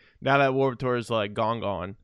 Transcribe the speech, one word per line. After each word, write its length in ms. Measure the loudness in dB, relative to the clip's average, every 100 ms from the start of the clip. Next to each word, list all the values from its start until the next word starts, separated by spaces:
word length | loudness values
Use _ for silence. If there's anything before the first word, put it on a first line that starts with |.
| _ _
now 180 | 2 4
that 140 | 4
Warped 260 | 4 0 0
Tour 180 | -2 -2
is, 120 | -2
like, 240 | -2 -2
gone, 260 | -2 -2 -2
gone, 340 | -4 -4 -6 -12